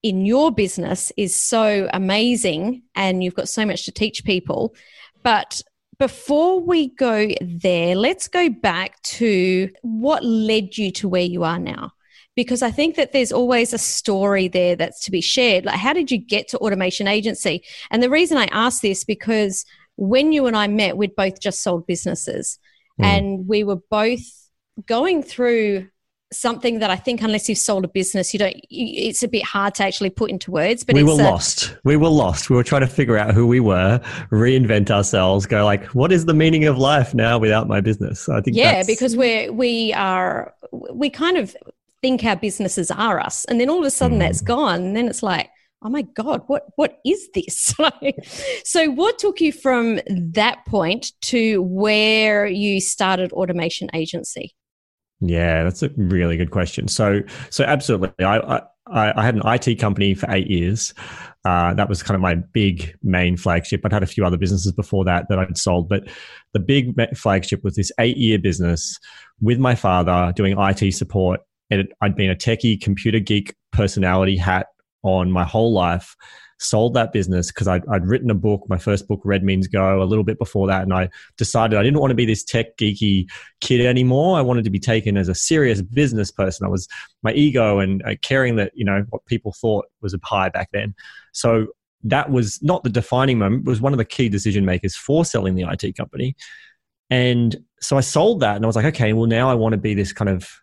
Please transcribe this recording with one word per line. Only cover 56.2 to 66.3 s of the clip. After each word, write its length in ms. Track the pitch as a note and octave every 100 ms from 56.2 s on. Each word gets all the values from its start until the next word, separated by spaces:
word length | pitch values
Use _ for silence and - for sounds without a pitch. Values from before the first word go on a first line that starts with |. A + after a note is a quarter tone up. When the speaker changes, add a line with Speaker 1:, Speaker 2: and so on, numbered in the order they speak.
| E2+ E2
Speaker 2:
good 140 | F2
question. 360 | G2+ F2 - -
So, 340 | - G#2+ G2+ G2+ - -
so 140 | -
absolutely. 600 | C3+ D3 - G#2+ F#2 -
I, 140 | F#2 A2
I, 240 | - B2 - _ -
I, 260 | A#2 G#2+ A2
I 40 |
had 100 | A2
an 80 | A2
I 120 | A2 A#2+
T 180 | -
company 400 | A2+ G#2+ G2 G2
for 160 | F#2+ -
eight 180 | G2 F#2
years. 440 | F2+ F2 A2 - - - - - -
Uh, 280 | F#2 F2 F2
that 140 | F2 G2+
was 140 | F#2+
kind 120 | -
of 60 | G2
my 140 | F#2
big 600 | E2+ - A2+ G2+ F2 D#2+ -
main 340 | - F2+ F2+ F2
flagship. 460 | G2 E2+ - G2
I'd 80 | G#2+
had 100 | G#2
a 40 | F#2
few 180 | -
other 120 | F#2 F2+
businesses 360 | F2+ G2 F#2+
before 320 | F2+ G2+ G2+
that 240 | F2+ F2 -
that 100 | F#2+
I'd 200 | F#2 -
sold, 300 | - F2+ E2+
but 200 | G2 - - -